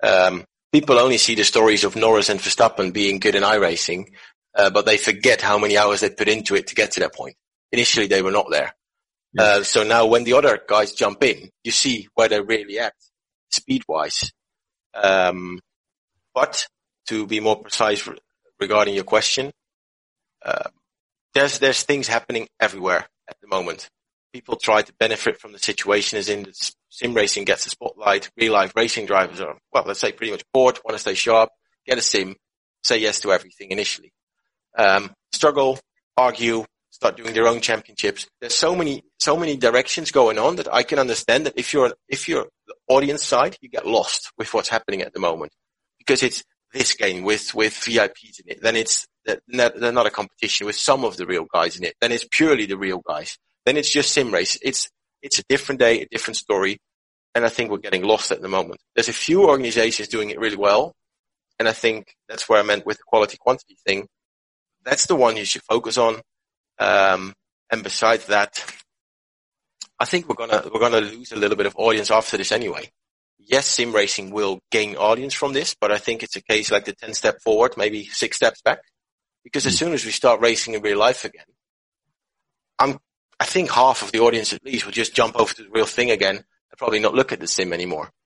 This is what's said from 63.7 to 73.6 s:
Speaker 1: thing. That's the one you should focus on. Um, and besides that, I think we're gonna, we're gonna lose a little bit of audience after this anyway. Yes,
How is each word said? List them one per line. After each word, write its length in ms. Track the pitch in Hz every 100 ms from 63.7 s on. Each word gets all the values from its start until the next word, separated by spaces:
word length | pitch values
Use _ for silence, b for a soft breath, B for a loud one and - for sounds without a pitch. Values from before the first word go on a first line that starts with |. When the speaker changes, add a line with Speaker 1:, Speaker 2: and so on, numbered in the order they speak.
| _ -
Speaker 1:
thing. 200 | 98 104 _ _ _ _ _ _ _
That's 220 | 127 139 -
the 100 | 160
one 200 | 120 110
you 80 |
should 180 | 98 -
focus 340 | - 113 113 123
on. 220 | 117 110 - _ _ _ _ -
Um, 540 | 101 101 98 92 95 95 _ _ -
and 120 | 113
besides 440 | 98 - 110 113 -
that, 380 | 202 143 - - - _ _ _ _ _ _ _ _ _ - - -
I 60 |
think 240 | - 180 170
we're 60 | 117 117
gonna, 220 | 107 -
we're 80 | 110
gonna 200 | 120 117
lose 320 | 107 113 127
a 40 | 107
little 200 | 104 101
bit 100 | 101
of 80 | -
audience 340 | 113 110 104
after 260 | 110 110 101
this 160 | 95
anyway. 380 | 110 110 78 - _ _ _ _ _
Yes, 280 | 98 131